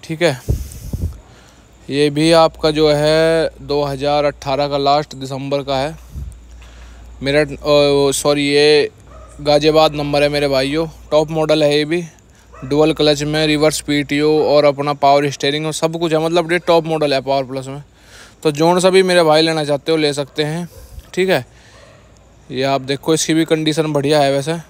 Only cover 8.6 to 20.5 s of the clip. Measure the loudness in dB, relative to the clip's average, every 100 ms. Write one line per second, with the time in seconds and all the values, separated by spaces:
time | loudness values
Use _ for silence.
8.6 | 4 4 2 -6 -20 -20 -20 -10 0 2
9.6 | 4 4 2 0 -2 0 0 0 0 0
10.6 | -2 -2 -6 -10 -2 0 0 -2 0 2
11.6 | 2 2 0 -4 -6 _ _ _ _ -16
12.6 | -4 2 2 2 0 0 -2 -2 0 2
13.6 | 0 0 -4 -4 -2 -2 0 2 2 4
14.6 | 2 0 -4 0 4 4 2 -2 -4 -2
15.6 | -6 -4 -4 -4 -2 0 0 -2 0 -4
16.6 | 2 0 2 -2 0 -2 -2 -4 -4 -10
17.6 | -10 -14 -16 _ _ -20 -20 _ -4 2
18.6 | 2 4 4 4 4 4 4 4 2 -2
19.6 | -2 -4 -2 0 0 -4 -8 -6 -6